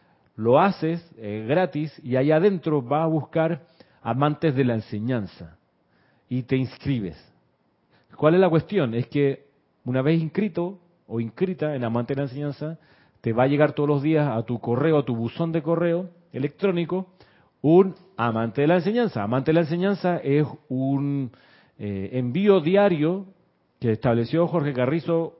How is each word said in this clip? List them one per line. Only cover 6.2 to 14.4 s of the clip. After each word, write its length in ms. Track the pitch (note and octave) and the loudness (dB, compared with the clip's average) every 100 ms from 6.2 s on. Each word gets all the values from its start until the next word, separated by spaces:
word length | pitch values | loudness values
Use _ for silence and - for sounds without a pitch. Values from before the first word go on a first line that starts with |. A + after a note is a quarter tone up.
| - | -8
y 140 | B2+ | -6
te 140 | A#2 C3 | -2 -2
inscribes. 600 | B2 - C#3+ B2+ F#2 D2+ - _ _ _ _ _ _ _ _ - | -2 -6 -4 -4 -4 -12 -20 _ _ _ _ _ _ _ _ 0
¿Cuál 180 | D3+ | 4
es 60 | F3+ | 4
la 80 | F#3 | 4
cuestión? 460 | D#3+ - G3+ B2 | 2 0 -2 0
Es 140 | A2+ - | -2 -2
que 380 | C#3+ C#3 C3+ _ _ _ _ | 0 0 -2 _ _ _ _
una 180 | B2 C3 | -4 -2
vez 180 | C#3 E3 | 2 0
inscrito 580 | D#3+ - G#3 E3+ F3 G3 _ _ - | 0 -4 -4 -4 -8 -10 _ _ -10
o 120 | A2+ | -6
inscrita 540 | A#2 - F#3 F3+ D3+ | -6 -4 -4 -2 -4
en 100 | C#3 | -2
Amante 300 | A#2 A#2 A#2+ | -2 -2 -2
de 40 | C#3 | -4
la 60 | C#3 | -6
Enseñanza, 500 | C3+ D3 - D3+ E3 _ _ _ _ | -6 -8 -8 -10 -12 _ _ _ _
te 120 | A#2 | -2
va 120 | A2+ | 2
a 20 | C3+ | 2
llegar 260 | C#3+ D3 | 4 2
todos 160 | D3+ D3 | 2 0
los 140 | C#3+ | 0
días 260 | D3 D#3 D3 | 2 0 0
a 140 | A2+ | -2